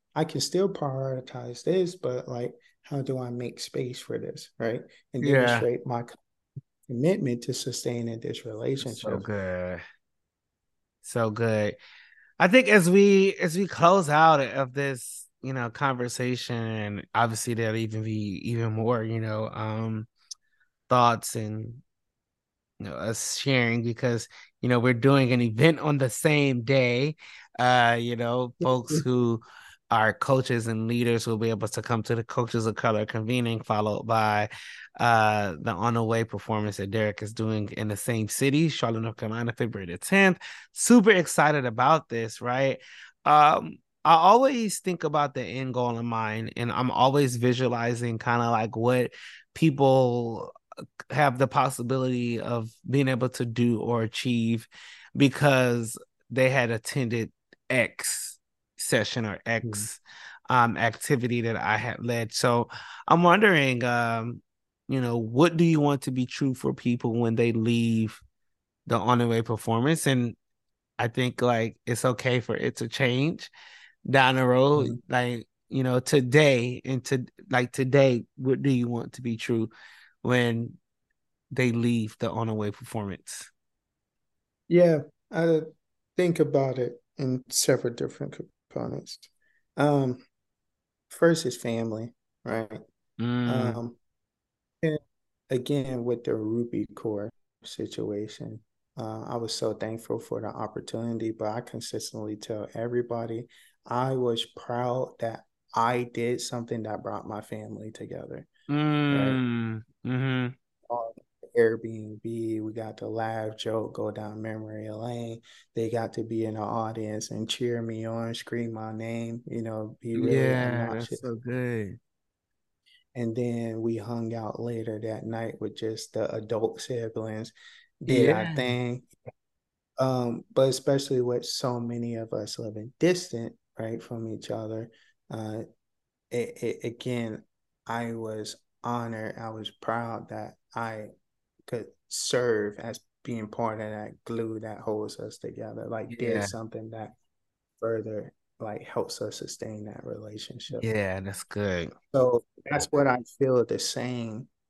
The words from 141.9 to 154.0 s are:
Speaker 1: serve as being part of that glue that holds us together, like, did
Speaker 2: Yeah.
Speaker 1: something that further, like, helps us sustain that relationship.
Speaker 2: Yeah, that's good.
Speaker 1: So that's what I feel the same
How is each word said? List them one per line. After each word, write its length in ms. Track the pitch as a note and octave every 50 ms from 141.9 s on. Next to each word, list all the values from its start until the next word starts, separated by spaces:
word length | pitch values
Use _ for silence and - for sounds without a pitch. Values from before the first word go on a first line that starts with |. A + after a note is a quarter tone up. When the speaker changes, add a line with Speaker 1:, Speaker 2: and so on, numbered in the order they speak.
| _ _ _ -
Speaker 1:
serve 680 | - - - - C#3 B2 B2 A#2+ A2 G#2+ G#2 G#2 G#2
as 220 | A2+ A2+ A#2 G#2 - _ _ _ _ -
being 240 | B2+ A#2+ A2+ G#2+
part 340 | G#2 - - A#2 A2 G#2+ A2
of 80 | A2 G#2+
that 340 | G#2+ G#2 G#2+ A2 - _ -
glue 340 | - A#2 A2+ A2+ A2 A2 G#2+
that 180 | A2 A2 G#2 G2
holds 400 | - A2+ G#2+ G#2+ G#2+ G#2+ - -
us 200 | A2 A2 - -
together, 480 | - - - A2+ A2+ A2 A2 A2+ A2 A2
like, 260 | A2+ A2 - A2+ A#2 -
did 0 |
Speaker 2:
Yeah. 260 | B2 A#2 A#2 G#2 G2+
Speaker 1:
something 460 | G2+ A2+ A2 A2 A2 - A2+ A2 A2+
that 220 | A2 A2 G#2+ - _ _ _ _ _ _ _ _ _ _ _ _ _ -
further, 540 | A2+ A2+ A2+ A2 G#2+ A2 G#2+ G2+ - - _ _ _ _ _ -
like, 240 | A2+ G#2+ G#2 - -
helps 380 | - - A#2 - - - - A#2+
us 140 | G#2 -
sustain 480 | - - - - - A2+ A2 G#2+ G#2+ G#2
that 200 | G#2 - - -
relationship. 800 | A#2+ A2+ A2 G#2+ G#2 G#2+ A2 - - B2 A#2+ - - A2 G#2+ A2
Speaker 2:
Yeah, 360 | A2+ A2 G#2+ G2 F#2+ F#2 F#2+
that's 220 | F#2+ G2 F#2+ - -
good. 480 | - - G#2 G#2 G2 F2+ F2 E2 - - _ _ _ -
Speaker 1:
So 300 | C3+ B2+ B2 A#2+ A#2+ - _ _ - - C3
that's 160 | D3 D3 -
what 200 | - D3+ C#3+ C#3
I 100 | C3+ B2 B2+ A#2 - - -
feel 260 | C#3 C3 B2+ A#2+ A2+
the 140 | - A2 G#2
same 680 | - - - B2+